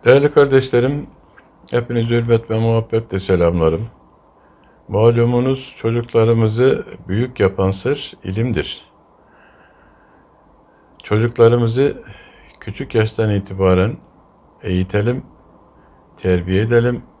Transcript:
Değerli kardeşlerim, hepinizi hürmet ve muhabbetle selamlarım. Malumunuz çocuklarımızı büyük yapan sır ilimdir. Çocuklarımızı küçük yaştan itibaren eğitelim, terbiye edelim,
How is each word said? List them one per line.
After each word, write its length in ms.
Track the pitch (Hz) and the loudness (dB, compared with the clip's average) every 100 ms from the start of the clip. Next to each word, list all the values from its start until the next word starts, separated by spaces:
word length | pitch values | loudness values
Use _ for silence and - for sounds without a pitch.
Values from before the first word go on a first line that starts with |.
| 113 | 6
Değerli 260 | 135 147 | 4 4
kardeşlerim, 760 | 147 139 135 131 120 127 143 - - _ - _ _ - | 2 4 2 2 0 0 -4 -10 -18 _ -20 _ _ -6
hepinizi 380 | 120 117 120 117 | -6 -2 -4 0
hürmet 420 | 120 117 117 - | -2 2 0 0
ve 80 | 113 | -2
muhabbetle 600 | 113 113 113 113 113 95 | 0 0 -2 -4 -4 -8
selamlarım. 680 | 92 92 85 85 80 82 113 - _ _ _ _ _ _ _ _ - | -2 2 2 2 0 0 -6 -14 _ _ _ _ _ _ _ _ -6
Malumunuz 880 | 101 113 117 120 123 127 131 - - | 2 2 4 0 0 0 -4 -8 -6
çocuklarımızı 1080 | 113 120 117 117 113 117 110 110 127 139 - - - | -4 -4 -2 0 2 2 2 2 2 0 -6 -16 -6
büyük 320 | 98 123 127 | -4 -4 0
yapan 320 | 98 92 95 | -2 0 -2
sır 420 | 95 127 143 - - | -2 -4 -6 -8 -14
ilimdir. 640 | 92 95 123 113 - - - _ _ _ _ _ _ _ _ _ _ _ _ _ _ _ _ _ _ _ _ _ | -10 -4 -2 -2 -6 -12 -20 _ _ _ _ _ _ _ _ _ _ _ _ _ _ _ _ _ _ _ _ _
Çocuklarımızı 1000 | - 107 117 117 113 120 117 117 143 - - - - - - _ | -4 -2 -2 4 4 4 0 0 -2 -2 -16 -20 -20 -20 -20 _
küçük 360 | - 104 139 113 | -16 -12 -4 0
yaştan 340 | 110 - 110 | 0 -2 -2
itibaren 680 | 101 95 95 95 92 101 120 - _ _ _ _ _ | -2 -4 -2 2 2 0 -4 -16 _ _ _ _ _
eğitelim, 600 | - 92 92 104 110 127 - _ _ _ _ _ _ _ _ _ | -4 -4 -2 -2 -2 -4 -10 _ _ _ _ _ _ _ _ _
terbiye 440 | 95 90 87 95 | -2 -2 0 -2
edelim, 420 | 113 120 120 120 - _ | 2 2 0 -4 -10 _